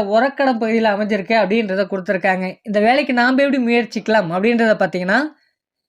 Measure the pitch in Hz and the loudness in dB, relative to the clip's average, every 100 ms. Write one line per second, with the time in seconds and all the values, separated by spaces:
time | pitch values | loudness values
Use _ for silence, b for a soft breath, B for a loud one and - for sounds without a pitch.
0 | 202 220 269 277 269 226 220 226 220 196 | 2 2 0 0 -2 0 0 0 2 0
1 | 208 214 185 226 190 226 208 190 190 196 | -2 -2 0 0 2 0 0 -2 -2 -4
2 | 185 190 196 185 185 - 226 208 220 269 | -4 -2 0 -2 -4 -8 -4 0 2 2
3 | 285 247 240 262 277 277 233 233 233 214 | 0 0 2 2 2 0 0 0 -2 -6
4 | 214 220 170 180 220 233 226 208 185 180 | 0 0 0 0 0 2 2 2 0 -2
5 | 180 233 311 - _ _ _ _ | 0 0 -2 -8 _ _ _ _